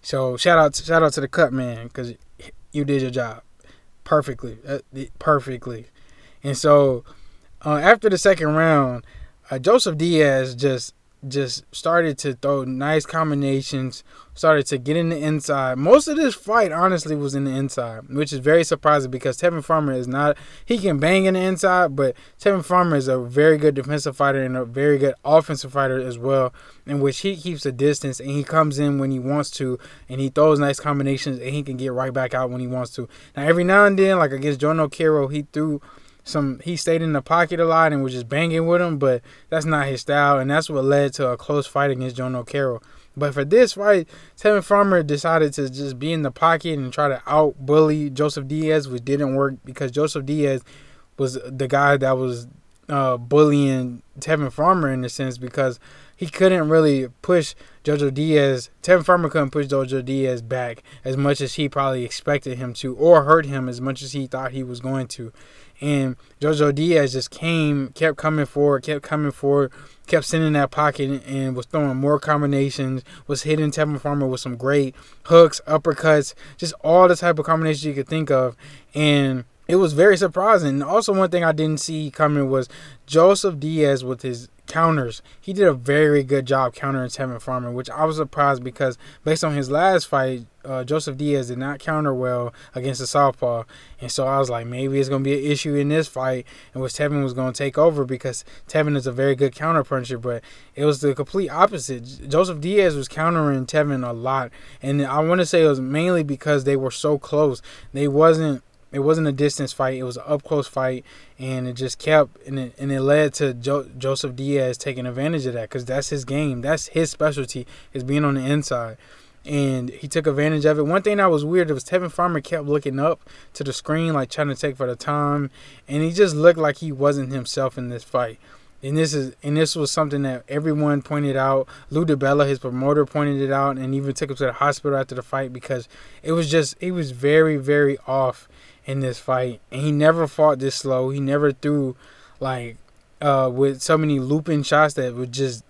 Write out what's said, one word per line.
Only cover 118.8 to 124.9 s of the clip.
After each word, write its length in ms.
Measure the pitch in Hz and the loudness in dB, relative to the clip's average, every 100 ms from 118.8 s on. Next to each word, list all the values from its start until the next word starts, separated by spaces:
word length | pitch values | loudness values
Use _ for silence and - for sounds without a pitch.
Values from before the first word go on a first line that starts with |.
| 117 110 - - - _ - | -6 -14 -20 -20 -20 _ -6
And 440 | 147 139 131 123 | -2 -2 -2 -6
he 180 | - 143 | -10 -6
took 180 | 165 156 | -2 -2
advantage 380 | 139 147 156 | 0 0 2
of 160 | 147 151 | 2 2
it. 40 | |
One 180 | 147 185 | 2 0
thing 160 | 202 208 | 0 2
that 120 | 190 | 2
was 140 | 156 | 2
weird, 260 | 147 180 165 | 2 0 2
it 40 | |
was 100 | 139 | -2
Tevin 260 | - 180 180 | -2 -4 -2
Farmer 300 | - 180 165 | -2 -2 -2
kept 260 | - 165 143 | -4 -6 -2
looking 320 | 147 139 131 | -2 -2 -2
up 300 | 151 165 - - - - | 0 -2 -8 -20 -20 -10
to 80 | |
the 100 | 139 | -8
screen, 400 | - - 156 165 | -8 -4 -2 0
like, 160 | 151 131 | -2 -4
trying 180 | - 147 | -4 -4
to 80 | 135 | -2
take 220 | 151 131 | -6 -4
for 100 | |
the 80 | 127 | -6